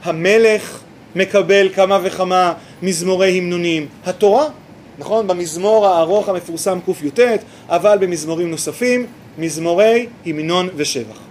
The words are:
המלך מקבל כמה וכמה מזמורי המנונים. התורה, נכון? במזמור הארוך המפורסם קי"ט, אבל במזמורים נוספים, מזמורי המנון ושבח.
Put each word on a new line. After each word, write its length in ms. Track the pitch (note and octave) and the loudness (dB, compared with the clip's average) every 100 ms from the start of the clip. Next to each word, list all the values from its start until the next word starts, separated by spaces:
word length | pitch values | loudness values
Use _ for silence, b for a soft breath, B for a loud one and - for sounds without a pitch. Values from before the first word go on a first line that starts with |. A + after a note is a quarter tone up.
המלך 760 | F3 D#3+ F3 A3 A3+ G#3+ - - - - - E3+ | -6 -2 2 4 4 2 -4 -16 -20 -20 -12 -4
מקבל 540 | F#3+ G3+ E3+ G3 F#3+ F#3+ | 0 2 4 4 4 2
כמה 240 | F#3+ G3 | 2 2
וכמה 500 | F#3 - F#3 F#3 F3+ E3 B B | 0 -4 0 2 2 -2 B B
מזמורי 560 | F3+ E3+ F3+ F#3 F#3+ F#3 | -4 -4 -2 2 2 2
המנונים. 500 | F3 F3 F3 D#3+ C#3+ - - | -2 -4 -2 -2 -6 -12 -10
התורה, 420 | F3+ G3+ G#3+ D4+ - - - - - | 0 2 4 0 -4 -20 -20 -20 -16
נכון? 280 | C#3+ G#3+ G#3 | -4 -2 -2
במזמור 600 | F3+ F3 D#3+ F#3+ A3 G3+ | -4 -4 -4 2 4 4
הארוך 420 | F3 D#3+ G3+ G3+ | 2 2 0 0
המפורסם 500 | F#3 F3 E3 G3 F#3+ F3+ | -4 -6 -6 -4 -4 -4
קי"ט, 560 | F3+ D3 C#3 A#3+ A3 - B B | -4 -4 2 2 2 -4 B B
אבל 280 | E3+ F#3 G#3 | 0 4 4
במזמורים 540 | F#3 E3+ D#3 E3 F3 | 2 -2 -6 -4 -4
נוספים, 540 | D#3 - C#3 B3 B3 A#3+ - - - | -6 -8 -4 -2 0 -4 -12 -20 -10
מזמורי 680 | E3 D#3 E3 E3+ G#3+ A#3 A#3+ - E3+ | -8 -4 -2 2 4 4 -2 -12 -10
המנון 440 | D3+ D#3 F3 F3+ D3+ | -6 -2 -2 -2 -4
ושבח. 440 | C#3+ C3+ G#2+ G#2+ - | -6 -4 -8 -14 -20